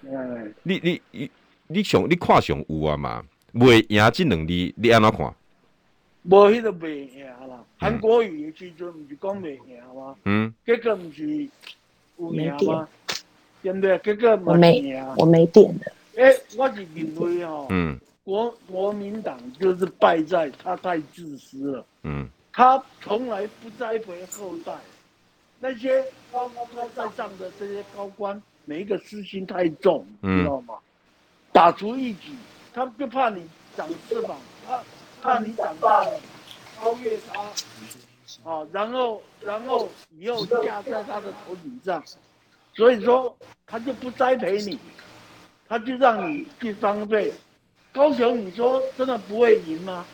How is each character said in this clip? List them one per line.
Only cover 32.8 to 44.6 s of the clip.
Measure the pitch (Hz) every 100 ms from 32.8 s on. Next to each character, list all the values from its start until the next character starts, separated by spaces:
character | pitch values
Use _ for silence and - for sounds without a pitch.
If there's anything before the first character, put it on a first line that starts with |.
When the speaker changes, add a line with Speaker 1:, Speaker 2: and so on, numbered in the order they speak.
| 254 226
Speaker 1:
就 | 269
怕 | 240 247
你 | 196 165 _ _ -
长 | 160 165 -
翅 | 226
膀， | - 147 - - -
怕， | 247 220 - - -
怕 | - 240
你 | 214
长 | - - -
大 | - 294
了 | 330 - - - - - - 220
超 | 220 240
越 | 247 220 -
他， | 208 208 208 - - 220 123 _ _ _ - 160
啊， | 160 151
然 | 185 220
后， | 254 247 208 - _
然 | 202 214
后 | 240 247 202 147 - 156
以 | 196
后 | 240 190
架 | 233 220 208
在 | 262 220
他 | 208 202
的 | 202 -
头 | - 180
顶 | 269 247
上， | 185 170 - - _ _ _ _ _
所 | - 226
以 | 240
说 | 202 247 254 - - _ _
他 | 233
就 | 233
不 | 240 254
栽 | 233 254 254
培 | 185 196